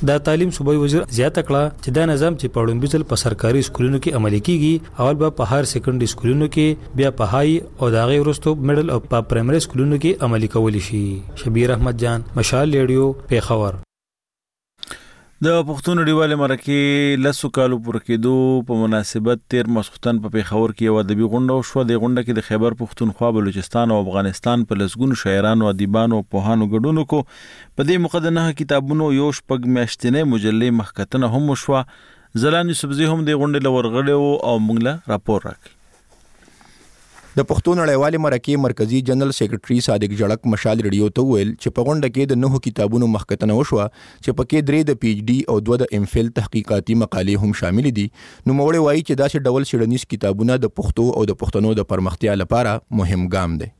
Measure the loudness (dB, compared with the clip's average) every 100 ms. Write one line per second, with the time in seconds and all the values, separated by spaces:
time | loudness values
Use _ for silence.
0 | 0 0 0 0 0 -2 0 2 2 0
1 | 0 0 0 0 -2 0 0 -4 -4 0
2 | 0 2 0 -2 -4 -2 0 0 0 -2
3 | -2 -2 -2 0 0 2 0 0 0 0
4 | -2 0 0 0 0 2 2 0 -2 -2
5 | 0 2 0 0 -2 0 0 -2 -2 0
6 | -2 -2 0 0 0 2 0 0 -6 -2
7 | 0 0 0 2 2 0 -2 -4 0 2
8 | 2 2 2 0 -2 -2 0 0 0 -2
9 | -2 -2 0 -2 2 0 0 -2 0 2
10 | 0 0 0 0 0 0 0 0 -4 -4
11 | -4 -6 -10 -8 -2 2 2 2 0 0
12 | -2 -2 -4 -2 0 2 2 2 2 2
13 | 2 -2 -2 -2 0 0 -2 -4 -12 _
14 | _ _ _ _ _ _ _ _ -18 -18
15 | -20 -20 -20 _ 0 0 0 -4 -2 0
16 | 2 2 2 2 0 0 0 0 2 2
17 | 2 2 0 -2 -4 0 2 0 -2 -6
18 | -2 0 2 2 2 2 0 0 2 0
19 | -2 -2 -2 -2 _ -2 0 0 -2 -6
20 | -2 -2 -2 -4 -2 0 0 0 0 2
21 | 0 0 0 0 0 0 -2 -2 0 0
22 | 0 -2 -2 -4 -2 0 0 0 -10 -4
23 | -4 0 0 2 0 -2 -4 -2 2 2
24 | 0 -2 -2 -2 -2 0 0 -2 -2 -2
25 | -2 0 0 0 2 2 2 0 0 2
26 | 2 0 -2 -4 0 0 0 0 0 0
27 | 0 -2 -4 -12 -20 -20 -20 -6 0 0
28 | 0 -2 0 0 0 -2 -2 -2 0 0
29 | 0 2 0 -2 _ -4 0 0 0 -2
30 | 0 2 2 2 2 2 2 0 -2 -6
31 | -4 -2 0 0 0 -2 0 -2 -2 -12
32 | -20 -20 _ -2 0 2 0 -4 -4 -2
33 | 0 0 0 0 0 0 2 2 0 0
34 | 2 2 2 0 0 0 2 2 0 -2
35 | -4 -4 0 -2 -2 -16 -20 _ _ _
36 | _ _ _ -20 -20 _ -20 -20 -20 -20
37 | _ -20 -8 -4 -2 0 0 2 2 2
38 | 2 0 0 -2 0 0 0 0 0 0
39 | 0 0 0 0 -2 -2 0 0 2 0
40 | 0 0 0 0 0 0 0 0 0 2
41 | 0 2 2 2 0 -2 -6 -2 0 0
42 | 0 -2 0 2 2 0 -2 -2 0 2
43 | 2 0 -2 -2 0 0 2 0 -2 -6
44 | -20 -10 -6 -2 0 0 2 2 2 0
45 | 0 -2 0 0 2 0 0 0 0 -2
46 | -2 0 -2 -2 -4 -4 -2 -2 0 0
47 | 0 -2 0 0 0 -2 -2 0 0 0
48 | -4 -6 -20 -6 -2 2 2 2 4 2
49 | 0 0 0 0 0 0 0 0 0 0
50 | -4 -4 -2 0 2 2 0 -2 -4 2
51 | 2 2 0 0 -2 0 2 2 0 -2
52 | -2 0 0 0 0 0 0 -2 _ -2
53 | 0 0 0 0 -2 -4 -6 -14